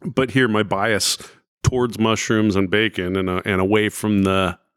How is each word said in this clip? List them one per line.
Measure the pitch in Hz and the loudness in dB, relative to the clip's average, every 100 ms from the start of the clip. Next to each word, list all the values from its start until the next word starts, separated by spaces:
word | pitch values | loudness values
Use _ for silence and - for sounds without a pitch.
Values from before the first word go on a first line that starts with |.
But | 190 127 131 | -8 -2 0
here, | 135 117 | 2 2
my | 107 | 2
bias | 101 98 110 101 - - - - _ _ | 0 -2 0 0 -2 -4 -10 -20 _ _
towards | - 127 123 110 | 0 0 -2 0
mushrooms | 110 110 - 110 107 98 | 0 0 0 0 2 2
and | 95 | 0
bacon | 104 110 - 90 95 | 0 0 -2 -4 -2
and, | 92 | -2
uh, | 90 | -4
and | 107 92 | -2 0
away | 95 107 107 | 2 2 0
from | - 107 104 | -2 0 2
the, | 95 95 92 90 _ | 2 2 -2 -4 _